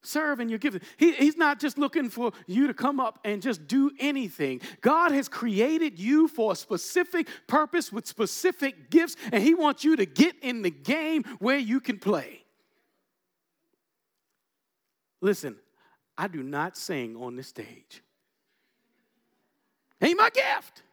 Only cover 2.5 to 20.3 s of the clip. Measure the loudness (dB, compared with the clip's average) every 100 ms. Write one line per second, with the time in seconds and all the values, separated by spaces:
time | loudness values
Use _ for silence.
2.5 | 0 0 2 -2 0 -4 -4 -6 -4 -4
3.5 | -6 0 2 2 0 -4 -2 -6 -4 -4
4.5 | -4 -10 0 4 4 4 2 -2 -6 -2
5.5 | 0 2 2 -2 -4 2 4 4 2 -2
6.5 | -2 -4 -6 -2 -2 0 -2 -4 -10 0
7.5 | 0 2 -2 -4 -10 -12 -4 -4 0 -2
8.5 | 0 -4 -6 2 2 2 -6 -4 2 4
9.5 | 4 2 2 2 2 0 2 2 2 -8
10.5 | -4 -4 -4 -4 -2 0 -2 -4 -4 0
11.5 | 0 0 -2 -2 -6 -2 -4 -4 -18 _
12.5 | _ _ _ _ _ _ _ _ _ _
13.5 | _ _ _ _ _ _ _ _ _ _
14.5 | _ _ _ _ _ _ _ -2 -2 -6
15.5 | -14 _ _ _ _ _ -10 -8 -8 -8
16.5 | -6 -6 -8 -8 -8 -8 -10 -12 -12 -16
17.5 | -18 -20 -20 _ -20 _ _ _ _ _
18.5 | _ _ _ _ _ _ _ _ _ _
19.5 | _ _ _ _ _ 0 4 2